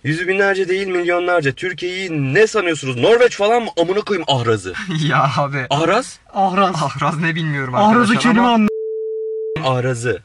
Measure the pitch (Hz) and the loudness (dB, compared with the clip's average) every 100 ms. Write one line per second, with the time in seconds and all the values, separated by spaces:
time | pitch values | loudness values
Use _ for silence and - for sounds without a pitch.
0 | 139 160 180 196 196 190 180 190 196 180 | -4 -2 -2 0 0 0 0 -2 -2 -2
1 | 175 175 180 175 139 123 185 156 180 185 | 0 0 2 0 0 -4 -8 -6 -8 -6
2 | 190 156 135 160 220 214 180 151 135 120 | -6 -4 0 2 2 2 -2 -2 -4 0
3 | 156 233 240 - 202 240 214 170 170 196 | 4 6 4 2 2 2 0 -2 0 0
4 | 208 196 156 135 117 110 92 90 202 160 | 0 -4 0 0 2 0 -2 -8 -6 -2
5 | 151 135 139 120 139 143 123 143 165 208 | 0 2 2 0 -2 -4 -2 0 2 0
6 | 262 - _ 202 196 190 190 165 143 135 | -2 -14 _ 0 0 2 2 0 -4 -2
7 | 151 151 170 165 160 143 131 123 208 233 | -4 -2 -2 -2 -4 -4 -2 2 4 4
8 | 220 247 240 226 240 226 214 - - - | 4 2 2 4 4 4 2 0 -4 -4
9 | - - - - - - 131 127 123 120 | -6 -6 -6 -6 -6 -4 -2 0 -2 -2
10 | 120 90 | -4 -4